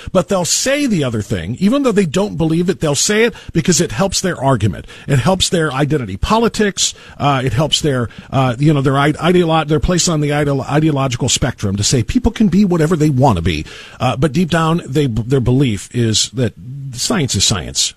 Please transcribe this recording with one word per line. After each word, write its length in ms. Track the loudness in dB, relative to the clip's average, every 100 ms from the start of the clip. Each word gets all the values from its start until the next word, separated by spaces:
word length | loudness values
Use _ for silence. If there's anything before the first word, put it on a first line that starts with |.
| -2
But 160 | -2 0
they'll 180 | -2 0
say 400 | -2 0 0 0
the 180 | 0
other 160 | 0 -2
thing. 360 | -4 -4 -4 0
Even 260 | 2 2
though 100 | 2
they 140 | 2 2
don't 300 | 0 -2 -2
believe 340 | 0 0 0
it, 100 | 0
they'll 140 | 0
say 300 | 0 0 2
it 100 | 0 -2 -6
because 300 | -2 0 0
it 100 | 0
helps 300 | -2 -2 -2
their 200 | -4 -2
argument. 440 | 0 2 0 -4 -12 -10 0
It 120 | 2
helps 320 | 2 2 0
their 200 | 0 0
identity 460 | 0 0 -2 -4 -4
politics. 800 | 0 2 2 0 -2 0 -4 -6 -16 -2
Uh, 240 | 0 0
it 80 | 0
helps 300 | 0 0 0
their, 260 | 0 0 -4 -8 -4
uh, 260 | 0 0 2
you 140 | 2
know, 80 | 2
their 160 | 2 2
ide-, 200 | 2 2
ideolo-, 520 | 2 4 4 0 0
their 120 | 0
place 280 | 2 0 0
on 120 | 0
the 100 | 0
ideolo-, 360 | 0 0 -2 0
ideological 600 | 0 2 0 -2 -2 -2
spectrum 480 | 0 -2 -2 -4 -2
to 80 |
say 180 | 0 0
people 300 | 0 0 0
can 160 | 2 2
be 160 | 4
whatever 320 | 2 2 2 2
they 140 | 2
wanna 320 | 4 2 2
be. 240 | 0 -2 -6 -14 -16 -4
Uh, 160 | -2 0
but 160 | 0
deep 160 | 0 0
down, 320 | 0 2 0 -2
they, 200 | -2 0
their 340 | -2 0 0
belief 540 | 2 2 2 -2 -4
is 360 | -2 0 0 -2
that 240 | -2 -4 -4 -16 -12 -12
science 420 | -6 -2 -2 0
is 100 | 0
science. 480 | 0 -2 -4 -4 -4